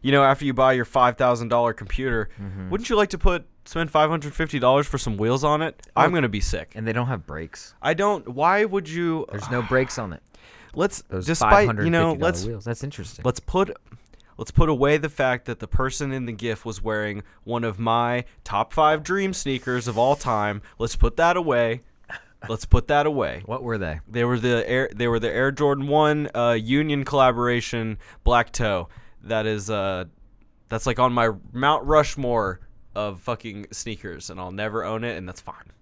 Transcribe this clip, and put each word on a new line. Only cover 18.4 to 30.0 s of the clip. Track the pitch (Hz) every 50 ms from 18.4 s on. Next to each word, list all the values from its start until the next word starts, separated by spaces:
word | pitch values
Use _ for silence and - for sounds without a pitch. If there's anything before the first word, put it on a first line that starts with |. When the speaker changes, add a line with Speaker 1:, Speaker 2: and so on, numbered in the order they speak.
Speaker 1:
top | - - - 101 110 -
five | - 160 156 151 156 156 147
dream | 165 180 196 196 190
sneakers | 180 - - 139 135 123 - 131 127 123 107
of | 123 107
all | 110 120 131 143
time. | 143 - 131 117 107 104 104 101 104 - - - -
Let's | 117 117 -
put | - - 123 -
that | - 165 170 180
away. | 180 170 156 127 120 117 113 117 120 _ - _ _ - - - - _ _ _ _ - 110
Let's | 110 110 -
put | - - 123 - -
that | 147 143 147
away. | 151 147 135 104 69 62 78 95
Speaker 2:
What | 101 113 135 123
were | 120 113 104
they? | 95 80 76 80 -
Speaker 1:
They | - 107 120
were | 120 123 123 117
the | 110 123 120 117 - -
Air, | 123 127 135 - 101
they | 104 120 120
were | 117 113
the | 113 113
Air | - 113 131 139
Jordan | 139 139 147 143 139 139 135 143
one, | 147 151 151 151 151 151 147 -
uh, | - 120 120 120
Union | 117 113 110 113 135 143 151 156 147 139 135
collaboration | - 147 139 131 127 120 120 120 120 123 120 113 - - 117 113 113 107 - - - - -
black | _ 120 120 117 117 -
toe. | - - 123 107 98 90 85 - - - - - - -
That | - 98 113 110 107
is, | 110 107 104 95 104
uh, | 110 101 95 98 95 92